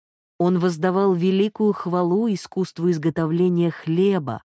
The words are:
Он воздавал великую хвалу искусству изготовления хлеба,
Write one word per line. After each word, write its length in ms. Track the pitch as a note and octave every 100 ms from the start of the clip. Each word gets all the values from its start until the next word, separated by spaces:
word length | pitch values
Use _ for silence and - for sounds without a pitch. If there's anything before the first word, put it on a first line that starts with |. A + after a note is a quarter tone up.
| _ _ _ _
Он 220 | F3 F3+
воздавал 560 | F3+ D#3+ F3+ F#3 G3+ F3
великую 580 | F#3 F#3+ G#3 - G#3+
хвалу 580 | G3 F3+ F3+ F3 F#3 A#3
искусству 600 | F#3 - F#3 F#3 - F3
изготовления 800 | E3 D#3+ D#3+ D#3+ E3+ F3+ F3 E3+
хлеба, 720 | - - E3 G3 F#3+ C3 A2+ -